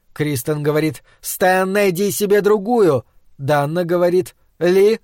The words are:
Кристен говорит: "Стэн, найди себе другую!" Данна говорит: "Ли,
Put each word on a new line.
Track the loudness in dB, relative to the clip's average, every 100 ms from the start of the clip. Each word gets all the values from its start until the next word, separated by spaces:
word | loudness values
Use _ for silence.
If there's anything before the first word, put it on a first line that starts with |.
| _
Кристен | -6 -4 -4 -4 -4
говорит: | -2 0 -2 -6 -14 _
"Стэн, | -14 -2 0 2 0
найди | 0 0 0 -2
себе | -2 0 2
другую!" | 2 0 0 2 2 2 -4 _ _ -10
Данна | -2 -2 0 -4 -2
говорит: | 0 2 0 -2 -10 _ -4
"Ли, | 0 4 2 2